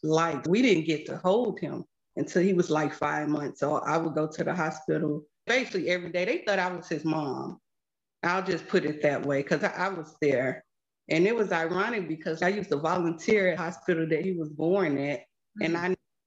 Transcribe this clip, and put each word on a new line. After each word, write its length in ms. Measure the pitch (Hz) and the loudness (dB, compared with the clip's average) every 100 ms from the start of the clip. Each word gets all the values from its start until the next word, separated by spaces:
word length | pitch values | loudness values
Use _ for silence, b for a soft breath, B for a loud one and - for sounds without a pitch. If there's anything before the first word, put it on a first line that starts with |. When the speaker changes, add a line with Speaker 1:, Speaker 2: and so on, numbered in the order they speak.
Speaker 1:
life. 420 | 156 156 165 143 151 | 0 2 2 0 2
We 140 | 196 | 4
didn't 220 | 262 175 160 | 6 4 2
get 200 | 151 - | -2 -4
to 120 | 180 | -2
hold 420 | 185 202 240 185 | 2 2 2 -2
him 240 | 160 170 - _ _ - | -6 -8 -10 _ _ -6
until 240 | - 190 | -2 2
he 120 | 180 | 4
was, 160 | 180 175 | 4 2
like, 220 | 151 147 | 2 0
five 340 | - 147 151 151 | -2 -2 -2 -2
months. 320 | 151 147 - | -2 -4 -2
So 160 | 143 151 | 0 0
I 200 | - 160 | 0 0
would 180 | 165 | 0
go 120 | 156 156 | -2 -2
to 180 | - | -2
the 100 | 165 | -4
hospital 680 | 175 160 - - 156 151 147 - _ - | -2 -2 -4 -4 -2 0 -4 -8 _ 0
basically 420 | 247 247 190 156 | 0 0 -2 0
every 200 | 180 170 | -2 -2
day. 140 | 175 | -2
They 140 | 185 330 - | -2 -2 0
thought 120 | 196 | 0
I 160 | 180 | 0
was 140 | 175 - | -4 -6
his 160 | 156 | -4
mom. 560 | 160 156 143 131 135 - _ _ _ _ _ _ | -2 -2 -2 -6 -8 -12 _ _ _ _ _ _
I'll 200 | 170 185 | -2 0
just 240 | 185 170 - | 0 -4 0
put 160 | 185 | 0
it 180 | 147 151 | 0 0
that 220 | 151 139 139 | 0 2 0
way 160 | 139 | 0
'cause 200 | 139 147 | 0 0
I, 40 | 202 | 0
I 160 | - 185 | -2 -4
was 260 | 185 156 - | -4 -10 -2
there. 420 | 147 127 131 - - _ _ _ - | 2 2 0 -4 -10 _ _ _ -2
And 160 | 156 185 | 2 4
it 100 | 233 | 4
was 160 | 202 | 0
ironic 560 | 175 165 180 208 233 170 | 0 0 0 0 -2 -4
because 340 | 156 - 160 | -4 -4 -2
I 60 | 180 | 0
used 220 | 208 185 | 0 -2
to 60 | 143 | -2
volunteer 720 | 160 180 170 160 - 214 185 | 0 0 0 -2 2 2 4
at 80 | 160 | 0
the 40 | |
hospital 460 | 170 180 - 165 160 | -4 -4 -2 0 2
that 160 | 156 | 0
he 80 | 190 | 0
was 160 | 175 151 | -2 -4
born 460 | 151 160 196 170 139 | -2 2 2 2 0
at. 260 | 139 139 - _ _ - | -2 -4 -8 _ _ -6
And 160 | 165 170 | -2 0
Speaker 2:
Mm-hmm. 160 | 175 | 0
Speaker 1:
I 40 | 185 _ _ | -2 _ _